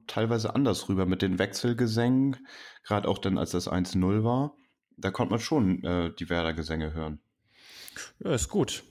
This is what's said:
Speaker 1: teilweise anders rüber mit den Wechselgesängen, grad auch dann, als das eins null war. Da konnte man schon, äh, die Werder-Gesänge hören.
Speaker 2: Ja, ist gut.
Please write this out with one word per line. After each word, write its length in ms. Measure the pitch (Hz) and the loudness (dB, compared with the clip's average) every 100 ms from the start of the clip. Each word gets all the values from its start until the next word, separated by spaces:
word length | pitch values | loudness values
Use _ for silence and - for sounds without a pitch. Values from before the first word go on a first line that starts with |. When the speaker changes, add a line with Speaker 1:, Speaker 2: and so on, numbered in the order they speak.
| - | -6
Speaker 1:
teilweise 480 | - 113 117 110 127 | -2 2 2 0 2
anders 320 | 135 92 - | 2 2 0
rüber 180 | 95 92 | 0 2
mit 160 | 92 | 2
den 180 | 98 92 | 2 2
Wechselgesängen, 960 | 101 - 120 117 120 110 120 131 139 131 - - - - | 0 0 0 2 2 2 4 4 2 0 -10 -20 -20 -18
grad 220 | - 104 101 | -4 -2 0
auch 120 | - | 0
dann, 200 | 95 92 | 0 0
als 140 | 82 | 0
das 160 | 87 - | -2 -2
eins 280 | 92 90 92 | -2 0 2
null 280 | 92 107 | 2 2
war. 320 | 113 127 143 - _ _ _ - | 2 0 -2 -6 _ _ _ -6
Da 140 | 95 | -6
konnte 200 | - 87 | -2 0
man 80 | 113 | 0
schon, 440 | 113 151 95 92 | 0 2 4 2
äh, 300 | - 90 85 | 0 0 -2
die 160 | - 82 | -4 -4
Werder-Gesänge 640 | 85 82 80 76 80 78 | 0 0 -2 -4 -4 -4
hören. 260 | 80 78 73 _ _ _ _ - - - - - - | -4 -6 -8 _ _ _ _ -20 -20 -18 -16 -18 -10
Speaker 2:
Ja, 120 | 196 | -2
ist 180 | 131 - | -2 0
gut. 340 | 208 143 - - | 0 0 -2 -12